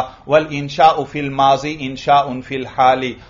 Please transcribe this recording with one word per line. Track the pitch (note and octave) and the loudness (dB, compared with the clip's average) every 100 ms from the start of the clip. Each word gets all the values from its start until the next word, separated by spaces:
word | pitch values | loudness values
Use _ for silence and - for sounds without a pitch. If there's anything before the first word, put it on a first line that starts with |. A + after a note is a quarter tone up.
| B2+ - - | 4 -4 0
"वल | D3+ D#3 | 2 2
इंशा | C#3+ C#3+ F3 D#3+ | -6 -6 2 4
उफिल | D#3+ C3 D3+ C#3+ | 4 -2 -6 -6
माजी | C#3 C3+ C3+ D3+ D#3 | 0 2 2 -2 -8
इंशा | C3 C3 D#3 C#3+ | -10 -6 2 2
उन | C#3 B2 | 2 -6
फिल | B2+ C3+ B2+ | -8 -10 -6
हाली", | - C3 C3 B2+ A2+ - | 0 2 2 -2 -10 -16